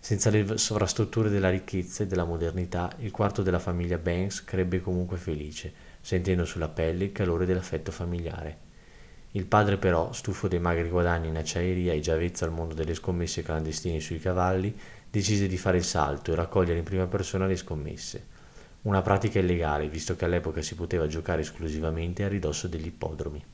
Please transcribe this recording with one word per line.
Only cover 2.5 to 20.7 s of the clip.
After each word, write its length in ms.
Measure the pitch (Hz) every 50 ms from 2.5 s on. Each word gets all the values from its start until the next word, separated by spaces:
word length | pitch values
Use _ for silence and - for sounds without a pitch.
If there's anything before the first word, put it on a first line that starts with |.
| 80 92 90 85 - 87 87 87 - -
il 140 | 117 104 -
quarto 300 | - 104 101 98 - 98
della 180 | 92 87 85
famiglia 360 | - - 87 87 87 87 87
Banks 460 | 85 80 87 85 90 95 98 - - -
crebbe 360 | - - 95 92 90 90 92
comunque 360 | 87 - 90 90 90 90 92
felice, 560 | 87 - - 80 76 73 76 76 - - 82 - - - - - -
sentendo 440 | - - - 92 85 92 92 87 85
sulla 240 | 80 - 87 80 78
pelle 360 | - - 80 80 82 87 95
il 80 | 101 98
calore 340 | - 101 87 82 85 92
dell'affetto 460 | 90 92 90 90 - - 78 78 - 80
familiare. 680 | - 90 87 87 87 85 82 80 - 78 78 78 - - - - - - - - - - - - - - -
Il 160 | - 101 90
padre 300 | - - 107 104 101 98
però, 360 | 98 - 95 87 82 82 - 120
stufo 360 | - - - 92 - - 95
dei 100 | 87 87
magri 300 | 85 87 85 82 85 85
guadagni 400 | 85 90 87 87 85 85 82 80
in 80 | 80
acciaieria 560 | 80 78 - - 87 87 90 92 92 90 87 82
e 80 | 78
già 140 | 78 80 82
avvezzo 300 | 80 85 87 87 - 87
al 60 | 82
mondo 240 | 80 80 82 82 78
delle 200 | 78 80 80 82
scommesse 480 | - - - 90 87 85 80 - - 80
clandestine 580 | - 80 80 78 80 76 - - 90 82 78
sui 180 | 78 - 85 82
cavalli, 580 | 78 92 90 90 90 90 95 95 92 104 110 - - - - - - -
decise 380 | - 107 95 95 107 101 101
di 100 | 95 92
fare 200 | 90 - 98 92
il 80 | 90 87
salto 480 | - - 87 76 71 71 71 - - 82
e 20 |
raccogliere 440 | 80 85 82 - 101 92 87 85 85
in 60 | 82
prima 220 | 82 95 92 92
persona 400 | 87 90 98 95 - - 95 95
le 100 | 95 95
scommesse. 680 | 90 - - 85 76 71 78 - - - - - - - - - - - - - - - - - - -
Una 200 | 107 98 95 90
pratica 360 | 95 98 98 101 107 - 98
illegale, 500 | 92 90 90 85 82 78 73 73 76 76
visto 280 | 76 80 78 - 90
che 80 | 80 -
all'epoca 360 | 85 87 87 80 85 78 82
si 140 | 78 -